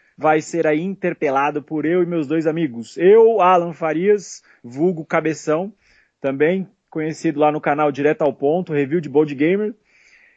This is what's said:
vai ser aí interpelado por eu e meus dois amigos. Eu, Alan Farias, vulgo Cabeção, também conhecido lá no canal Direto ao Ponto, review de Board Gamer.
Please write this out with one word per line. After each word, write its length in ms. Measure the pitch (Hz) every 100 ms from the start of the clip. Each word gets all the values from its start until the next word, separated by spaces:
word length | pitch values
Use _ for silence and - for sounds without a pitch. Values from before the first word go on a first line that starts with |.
| _ -
vai 240 | 151 160
ser 240 | 151 170
aí 160 | 156 156
interpelado 800 | 185 190 180 165 147 135 143 147
por 240 | 131 156 151
eu 180 | 180
e 20 | 175
meus 220 | 170 139
dois 180 | 160 160
amigos. 500 | 160 156 117 113 -
Eu, 440 | 175 220 226 220
Alan 320 | 180 180 170
Farias, 720 | 151 160 156 196 208 170 - _ _
vulgo 420 | 120 127 175 165
Cabeção, 680 | 151 165 156 147 - 151 202 - _ _ _ _
também 480 | 139 135 151 190 185 _ _
conhecido 520 | 165 156 151 165 143
lá 100 | 151
no 100 | 151
canal 300 | 156 147 151
Direto 320 | 139 143 156
ao 100 | 147
Ponto, 400 | 120 139 170 175
review 280 | 147 139 170
de 80 | 147
Board 260 | 139 156
Gamer. 400 | 135 151 196 214 - _ _ _ _ _